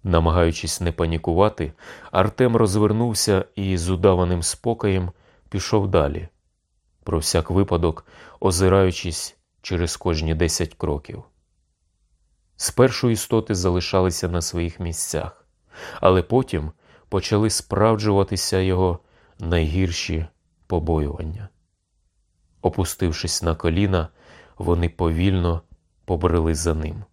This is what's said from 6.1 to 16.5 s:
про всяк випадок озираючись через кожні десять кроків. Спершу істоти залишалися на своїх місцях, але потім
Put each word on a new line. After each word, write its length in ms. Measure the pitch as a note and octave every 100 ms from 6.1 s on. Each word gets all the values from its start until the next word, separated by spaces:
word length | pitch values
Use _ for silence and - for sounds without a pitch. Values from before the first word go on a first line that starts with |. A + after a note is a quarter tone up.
| - F2 _ _ _ _ _ _ _
про 160 | - D#2+
всяк 300 | D2+ E2+ E2
випадок 560 | F2+ G2+ E2+ E2+ D#2 _ - - -
озираючись 1000 | F#2+ E2 F#2 F#2+ F#2 F2 F2+ D#2+ - _ _ _
через 360 | - F2+ E2+ -
кожні 380 | F2+ D#2+ D#2 D#2+
десять 380 | E2+ - E2
кроків. 500 | - D2+ D2 - - - _ _ _ _ _ _ _ _ _ _ _ _ _
Спершу 540 | - - C3 - B2
істоти 460 | A2 - A2+ A2 G2
залишалися 760 | F2+ F2+ F2 F#2+ F#2 F2 F2+
на 120 | E2+
своїх 380 | D#2+ F2 E2+ -
місцях, 680 | E2+ D#2+ - D#2 E2 - _ _ _ - - -
але 220 | F#2 F#2
потім 480 | E2+ B2+ B2+